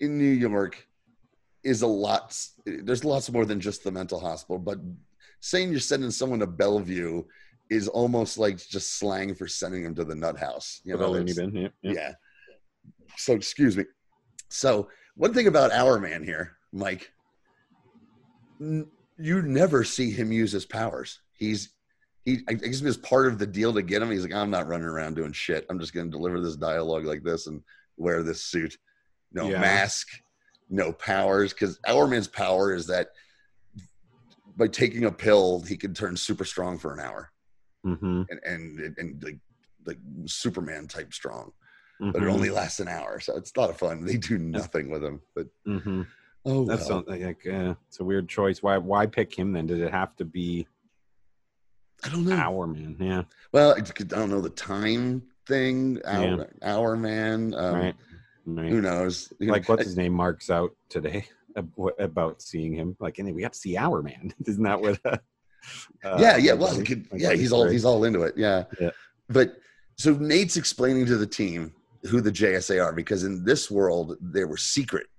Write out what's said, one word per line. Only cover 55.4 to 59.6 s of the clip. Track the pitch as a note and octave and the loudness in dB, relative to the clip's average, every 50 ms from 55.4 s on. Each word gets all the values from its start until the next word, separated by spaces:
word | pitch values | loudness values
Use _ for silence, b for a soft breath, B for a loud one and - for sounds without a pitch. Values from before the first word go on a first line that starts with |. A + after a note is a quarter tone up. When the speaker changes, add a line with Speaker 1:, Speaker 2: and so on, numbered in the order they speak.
| _ | _
Speaker 1:
thing. | - C#3 C3+ C3 C3 B2+ C3 C3 C3 B2+ - - | -2 0 2 2 2 0 0 0 0 -2 -2 -4
Our, | - G2+ G2 F#2 | -2 0 2 2
Speaker 2:
Yeah. | F#2 F2+ E2+ D2+ - - - - | 2 2 0 -4 -6 -12 -10 -6
Speaker 1:
our | G2+ G2+ G#2+ A#2 A2+ A2+ | -2 0 0 2 0 0
man. | A2+ A2+ A2 G#2+ A2 A2 A2 A2+ A2 A2+ A2+ G2+ | 0 -2 -2 -2 -2 -2 0 0 0 -2 -2 -2
Um, | - F2 F#2 F2 | -2 0 0 2
Speaker 2:
Right. | F2 F2+ F2+ F2 - b b b b b b b b b | 2 0 0 -2 -6 b b b b b b b b b
Right. | E2+ E2 E2 E2 E2 | -8 -6 -4 -2 0
Speaker 1:
who | G#2 A2+ | 2 2
knows? | G2+ F#2 F2 F2 F2+ F2+ E2+ - - - - - | 2 2 0 0 0 -2 -2 -4 -8 -12 -10 -4
You | - G#2+ | 0 2
know, | G#2 | 2
Speaker 2:
Like, | G#2 | 2